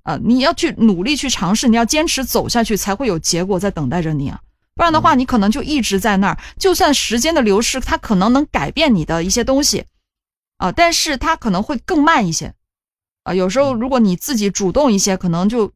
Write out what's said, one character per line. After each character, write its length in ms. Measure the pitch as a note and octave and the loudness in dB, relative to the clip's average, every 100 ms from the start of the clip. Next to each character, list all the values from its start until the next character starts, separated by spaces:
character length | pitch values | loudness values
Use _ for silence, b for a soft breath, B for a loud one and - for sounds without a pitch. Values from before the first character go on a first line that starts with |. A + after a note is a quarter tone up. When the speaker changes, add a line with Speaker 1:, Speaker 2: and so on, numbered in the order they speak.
Speaker 1:
呃， 140 | - D3+ | -8 -4
你 140 | G#3+ B3+ | 0 2
要 160 | C#4+ | 2
去 200 | E4+ D#4+ - | 0 -4 2
努 240 | A3 F3 | 2 2
力 120 | G#3+ | -2
去 140 | D4 C4+ | -2 -4
尝 260 | - F3 | -2 0
试， 140 | G#3+ B3+ | 0 2
你 80 | A3+ | 2
要 80 | |
坚 220 | A3+ D4+ D#4+ | 2 0 0
持 180 | C4+ | -2
走 240 | B3 A3 B2 | -2 -2 0
下 160 | A#3+ | 0
去 100 | A3 | 0
才 200 | G3+ G#3 | -2 -2
会 120 | G3+ C4 | -4 -2
有 120 | E3 | -2
结 260 | - E3+ | -2 -2
果 160 | F#3 F#3 | -2 -2
在 100 | G3 | -2
等 200 | E3+ C3 | -2 -2
待 100 | F3 | -2
着 140 | D#3+ | -2
你 160 | D3 C3+ | -4 -4
啊。 100 | - - _ _ | -8 -16 _ _
不 80 | - | -2
然 100 | E4+ | 0
的 80 | D#4 | 2
话， 140 | E4 | 4
Speaker 2:
嗯。 40 | C4+ | 2
Speaker 1:
你 60 | |
可 140 | C4 A#3+ | 2 2
能 120 | G3+ | 2
就 120 | C#4 | 0
一 180 | C4 D4+ | -2 -2
直 180 | G#3 G3 | 0 0
在 200 | A3 G3 | 2 2
那 100 | G3 | 0
儿， 100 | D#3+ B - | -2 B -2
就 160 | F#4+ | 0
算 180 | F4 E4 | 2 2
时 260 | C4+ - A#3 | 2 0 0
间 160 | D#4 | 0
的 60 | D#4+ | 2
流 220 | G#3+ G3 | 2 2
逝， 180 | A#3 C4 | 0 -4
它 160 | - D#4+ | -4 -4
可 180 | - F#3 | 0 2
能 140 | G#3 | 4
能 100 | C4+ D4+ | 2 0
改 180 | E3+ C#3+ | -2 -4
变 240 | - D#4 | 0 2
你 120 | F#3+ D3 | 2 0
的 180 | E3 | -2
一 60 | F3+ | 0
些 120 | A#3 | -2
东 220 | A#3 C4+ | 0 0
西， 220 | C#4+ A3 - _ _ _ _ _ _ - | 0 -2 -8 _ _ _ _ _ _ -6
啊， 120 | F#3 | -4
但 220 | - E4+ | 2 2
是 240 | E4 D#4 C4 | 2 -2 -2
它 180 | D4+ | -2
可 140 | - A3+ | -2 -2
能 140 | F3 | -2
会 160 | A3 C4 | -2 -6
更 240 | - D#4+ | -2 2
慢 260 | D4+ D#4 F3+ | 2 2 0
一 20 | |
些。 220 | D#3 C#3+ - _ _ _ _ _ _ | -4 -8 -14 _ _ _ _ _ _
啊， 100 | - | -4
有 160 | F#3 F#3 | -2 0
时 100 | B3+ | 2
候 140 | C#4 | 0
如 160 | A#3 B3+ | 0 0
果 100 | B3+ | 2
你 160 | G#3 | 2
自 220 | F3+ - A#3 | 0 -2 -2
己 140 | G3+ | -2
主 200 | - F#3+ | -2 -2
动 220 | A#3+ C#4+ | 2 2
一 60 | G3 | 2
些， 160 | G3+ | 0
Speaker 2:
嗯。 20 | F#3 | -2
Speaker 1:
可 140 | F3+ | -2
能 180 | E3 G3+ | 0 0
就 240 | A#3+ G3 | 0 -2